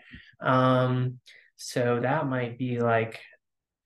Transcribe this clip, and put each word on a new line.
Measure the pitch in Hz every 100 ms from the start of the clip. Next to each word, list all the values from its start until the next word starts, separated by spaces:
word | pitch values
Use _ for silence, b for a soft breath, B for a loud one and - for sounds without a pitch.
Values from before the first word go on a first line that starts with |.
| B B B _
Um, | - 131 127 127 127 127 127 123 B B B
so | - - 135 120 120
that | 123 151 143
might | 127 120 120
be, | 127 120
like, | 120 113 113 - - - _ _ _ _